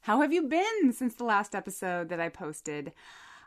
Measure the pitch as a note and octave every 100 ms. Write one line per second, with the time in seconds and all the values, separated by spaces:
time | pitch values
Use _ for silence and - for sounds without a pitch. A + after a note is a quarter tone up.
0 | - A3 D4+ E4+ D4 D#4+ G#4 A4 D4 A3+
1 | B3+ - A#3+ G#3 G3+ G3+ F#3+ F#3 F#3 F3
2 | E3+ F3 E3+ - D#3+ D#3 - D3 C#3+ -
3 | - - - -